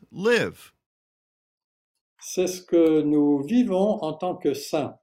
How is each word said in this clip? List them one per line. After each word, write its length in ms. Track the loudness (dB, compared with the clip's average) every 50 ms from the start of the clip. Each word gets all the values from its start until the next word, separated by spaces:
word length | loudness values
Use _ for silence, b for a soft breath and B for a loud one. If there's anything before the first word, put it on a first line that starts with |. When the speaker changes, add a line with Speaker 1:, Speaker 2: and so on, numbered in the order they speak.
| -16 _
Speaker 1:
live. 600 | -14 -4 0 0 2 2 0 -2 -6 -10 -18 -20 _ _ _ _ _ _ _ _ _ _ _ _ _ _ _ _ _ _ _ _ _ _ _ _ _ _ _ _ _ _
Speaker 2:
c'est 280 | -16 -10 -6 -4 -4 -4
ce 140 | -4 -8
que 400 | -6 0 2 4 4 4 4 2
nous 420 | 2 2 2 2 2 2 2 0 0
vivons 580 | 0 0 2 2 2 2 0 2 0 0 -2 -4
en 100 | -6 -6
tant 220 | -6 -6 -6 -6
que 180 | -4 -2 -2 -2
saints. 440 | -2 -6 -4 -4 -4 -4 -6 -8 -14